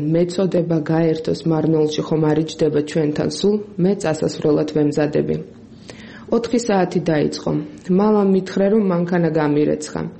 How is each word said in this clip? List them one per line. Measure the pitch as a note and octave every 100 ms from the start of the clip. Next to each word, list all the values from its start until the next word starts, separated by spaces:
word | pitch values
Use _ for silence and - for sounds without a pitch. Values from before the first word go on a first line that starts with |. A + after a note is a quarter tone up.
| D3
"მეწოდება | E3 F3 F3 F#3+ F3 D#3+ E3
გაერთოს | D3 D#3+ E3 D#3+ E3+ E3 E3
მარნეულში | D#3+ D3+ D#3 D3+ D3+
ხომ | D#3 D#3
არ | D3+ D3+
იჯდება | D#3+ - D#3 D3
ჩვენთან | D3 E3+ D3 D3 D3+
სულ", | - F#3+ G#3 - -
მე | F3 G3
წასასვლელად | D#3+ D#3 E3 - D#3+ D3+ D3+
ვემზადები. | D3+ D3 D3 D3 D3 D3 D#3 - - - - - - - -
ოთხი | - A#3 A#3 A#3+
საათი | A#3 G3 F3 F3+
დაიწყო. | E3+ D3+ D3+ - - D3+ D#3 - F3
მამამ | F#3 G#3+ G#3 G3
მითხრა, | F#3+ F#3+ - G3
რომ | A3 F#3+
მანქანა | E3+ F3 F3+ E3
გამირეცხა. | D#3 D3+ D3 D3+ D3+ - E3 E3 -